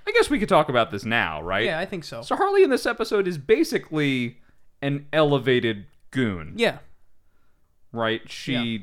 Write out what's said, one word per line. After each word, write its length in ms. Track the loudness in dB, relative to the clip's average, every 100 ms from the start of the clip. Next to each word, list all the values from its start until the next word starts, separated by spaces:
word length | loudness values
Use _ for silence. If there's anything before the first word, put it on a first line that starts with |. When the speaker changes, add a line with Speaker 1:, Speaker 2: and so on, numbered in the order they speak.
| -2
Speaker 1:
I 60 |
guess 180 | 0 2
we 80 | 0
could 100 | 4
talk 180 | 4 4
about 220 | 2 2
this 120 | -2
now, 380 | 0 0 0 -2
right? 220 | -2 0
Speaker 2:
Yeah, 160 | 0 -2
I 60 | -6
think 180 | -8
so. 180 | -10 -12
Speaker 1:
So 140 | -6 -2
Harley 260 | 2 4
in 80 | 4
this 160 | 4 0
episode 400 | -4 0 0 0
is 120 | -4
basically 1000 | 2 2 2 -2 -4 -2 0 0 -4 -8 -20 -20 -20 _
an 240 | -4 -4 -2
elevated 760 | 2 2 2 4 2 2 -4 -10 -20 -6
goon. 400 | -2 0 -2 -8 -2
Speaker 2:
Yeah. 220 | -2 -2 -12 -20 -20 -20 _ _ _ _ _ _ -12
Speaker 1:
Right? 380 | -4 -2 -2 -6
She 220 | -12 -4
Speaker 2:
Yeah. 260 | -2 -2 -6